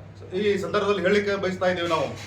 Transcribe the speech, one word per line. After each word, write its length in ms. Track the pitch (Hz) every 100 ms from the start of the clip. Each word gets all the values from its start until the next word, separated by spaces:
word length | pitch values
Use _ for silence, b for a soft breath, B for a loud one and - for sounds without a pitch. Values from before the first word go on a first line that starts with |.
| - - - 185
ಈ 200 | 208 190
ಸಂದರ್ಭದಲ್ಲಿ 440 | - 208 202 196
ಹೇಳಿಕೆ 340 | 180 208 202 190
ಬಯಸ್ತಾ 300 | 180 185 180
ಇದ್ದೀವಿ 220 | 180 170
ನಾವು. 160 | 160 123 117